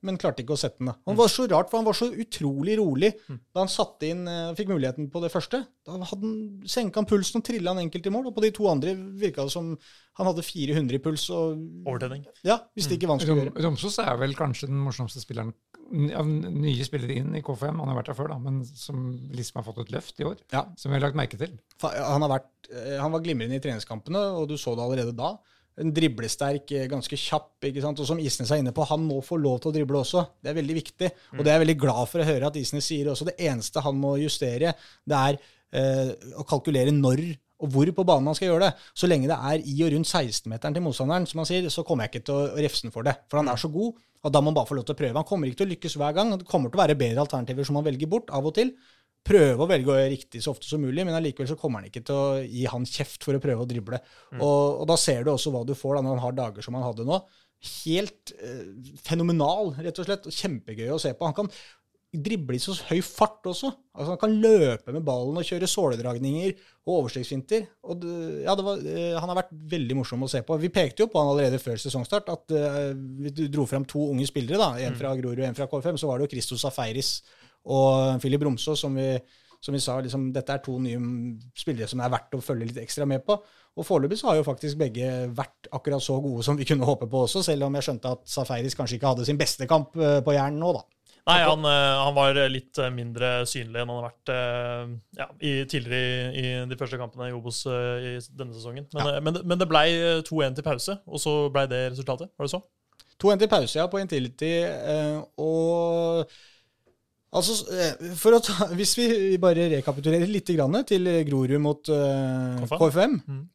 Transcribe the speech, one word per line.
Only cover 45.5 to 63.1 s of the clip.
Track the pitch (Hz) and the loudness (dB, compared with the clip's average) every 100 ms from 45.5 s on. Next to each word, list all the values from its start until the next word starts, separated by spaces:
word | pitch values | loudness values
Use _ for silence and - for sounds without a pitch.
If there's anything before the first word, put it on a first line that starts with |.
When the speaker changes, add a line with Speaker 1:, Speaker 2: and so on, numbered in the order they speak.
| 123 | -2
Speaker 1:
til | 196 | -4
å | 170 | -4
lykkes | 165 147 | -8 -4
hver | 147 | -2
gang. | 156 220 190 | 2 0 0
Det | 180 | 0
kommer | 180 127 | 0 0
til | 180 | 4
å | 175 | 4
være | 151 | 4
bedre | 120 117 147 | 2 0 0
alternativer | 135 117 127 139 | -2 -4 -4 -2
som | 143 | 0
han | |
velger | 151 131 156 | 0 -2 -2
bort | 214 233 | -2 -2
av | 147 147 | -2 -2
og | |
til. | 156 254 254 _ _ _ _ | 0 0 -2 _ _ _ _
Prøve | - 202 147 123 | 6 8 8 6
å | 165 | 4
velge | 185 131 | 4 4
å | 135 | 4
gjøre | 135 135 | 4 0
riktig | - 120 | -8 -6
så | 131 | -6
ofte | 135 | -6
som | - 151 | -4 -2
mulig, | 135 139 | -2 -2
men | 185 | -2
allikevel | 165 160 127 131 | 0 -2 -2 -6
så | 156 | -4
kommer | 156 113 | -4 -4
han | 98 | -6
ikke | 120 | -14
til | 113 | -4
å | 139 139 135 131 | 0 2 0 -4
gi | 123 | -4
han | 127 123 | -2 -2
kjeft | 123 - 139 - | -6 -4 -6 -6
for | - | -2
å | 139 | 0
prøve | 147 120 123 | 0 -2 -2
å | |
drible. | 120 107 123 - - _ | -4 -6 -8 -10 -20 _
Speaker 2:
Mm. | - | -2
Speaker 1:
Og, | 143 143 143 143 | 2 4 4 2
og | 160 | 2
da | 165 | 2
ser | - 127 | 4 2
du | 127 | 2
også | 139 151 | 0 0
hva | 131 120 | -2 -4
du | |
får | 139 135 143 | -4 0 0
da, | |
når | 131 | 0
han | 127 | -2
har | 123 | -2
dager | 127 120 101 | -4 -6 -8
som | 110 | -8
han | 123 | -6
hadde | 123 113 | -4 -4
nå. | 120 180 185 _ _ _ - - | -2 -2 -2 _ _ _ -16 -12
Helt, | - 170 202 - - - | -2 -2 -2 -8 -20 -14
eh, | 117 127 92 98 131 143 | -12 -12 -12 -16 -18 -18
fenomenal, | - 165 170 170 147 185 202 139 | -4 0 2 4 2 2 -2 -4
rett | 165 170 | -8 -8
og | 180 | -4
slett. | 196 196 | -4 -4
Kjempegøy | - 190 131 - 110 113 | -6 -4 -6 -8 -8 -4
å | 151 | -2
se | 143 | -2
på. | 127 170 | -2 -4
Han | |
kan | 147 208 - - - _ _ _ | -2 -4 -6 -20 -20 _ _ _
drible | 165 147 214 135 127 | -8 -4 -4 -2 -4
i | |
så | 151 185 - | -4 -6 -2
høy | 165 | 0
fart | 180 | 0